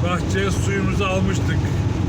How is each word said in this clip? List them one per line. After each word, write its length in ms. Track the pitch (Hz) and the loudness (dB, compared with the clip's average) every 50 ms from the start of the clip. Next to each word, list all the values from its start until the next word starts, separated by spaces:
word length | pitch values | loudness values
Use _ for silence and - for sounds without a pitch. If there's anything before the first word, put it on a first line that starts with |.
| - | -2
Bahçeye 480 | 175 180 170 160 - 185 190 196 196 | -2 -2 -2 -2 0 0 0 0 0
suyumuzu 540 | 190 - - 151 196 196 190 190 185 185 202 | 0 0 0 0 0 0 0 0 0 0 0
almıştık. 540 | 190 185 190 190 190 185 185 - - - - - - - - - - - - - | 0 2 2 2 2 0 0 0 0 0 0 0 0 0 0 0 0 0 0 -2